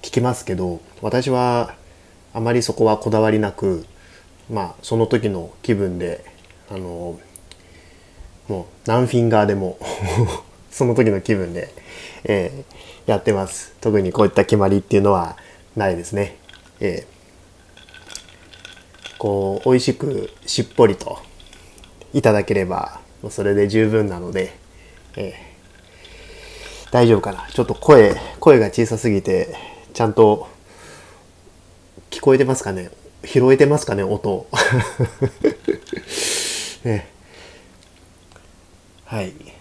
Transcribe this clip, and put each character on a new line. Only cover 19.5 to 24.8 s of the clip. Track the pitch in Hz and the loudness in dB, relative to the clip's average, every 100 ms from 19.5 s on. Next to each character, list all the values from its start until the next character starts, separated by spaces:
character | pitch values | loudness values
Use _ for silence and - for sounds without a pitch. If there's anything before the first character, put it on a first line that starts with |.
| 98 131 | -2 2
う、 | |
美 | 127 | 2
味 | |
し | 131 135 | 2 -4
く | - 104 95 - - | -6 -6 -10 -14 -6
し | - | -6
っ | 110 | -4
ぽ | - 110 | 4 4
り | 98 | 2
と | - - - - - - - - - - - | -8 -12 -16 -20 -20 -20 -20 -20 -20 -20 -6
い | 135 | 0
た | 120 | 2
だ | 104 | 2
け | 95 | 0
れ | 101 92 | -2 -2
ば、 | 90 - - - - | -4 -8 -12 -20 -16
も | 107 | -12
う | |
そ | - | -4
れ | 101 101 | 0 2
で | 101 | 2
十 | 110 110 | 2 2
分 | 110 104 | 2 0
な | 90 | -6
の | 87 | -6
で、 | 95 92 - - - | -6 -6 -10 -20 -20